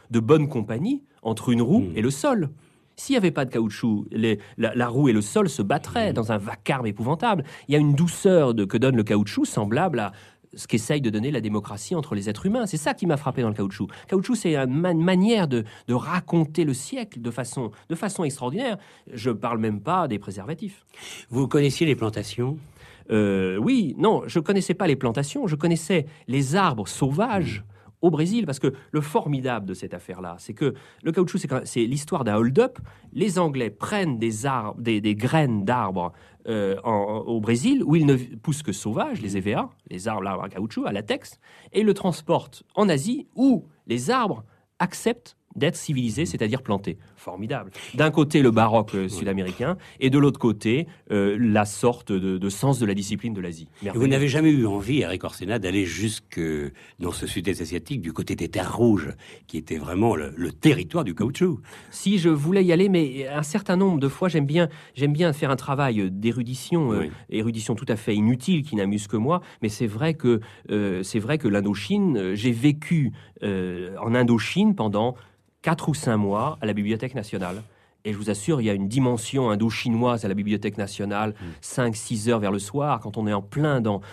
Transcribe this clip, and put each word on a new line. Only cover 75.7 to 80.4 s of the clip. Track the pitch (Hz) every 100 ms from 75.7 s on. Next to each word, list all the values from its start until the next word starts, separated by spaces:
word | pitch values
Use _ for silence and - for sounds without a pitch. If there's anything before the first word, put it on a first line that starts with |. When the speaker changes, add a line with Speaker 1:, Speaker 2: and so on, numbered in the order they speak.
| 165 -
Speaker 1:
ou |
cinq | 143 - 107
mois | 101 101 135 156
à | 110
la |
Bibliothèque | 104 101 110 127 127
nationale. | 101 101 90 95 110 _ _ _ 107
Et |
je | 104
vous | 104
assure, | 101 - 151
il | 110
y |
a |
une | 101 98
dimension | 127 127 120 - 135 123
indo-chinoise | 104 113 110 123 113 123 120 107
à |
la |
Bibliothèque | 98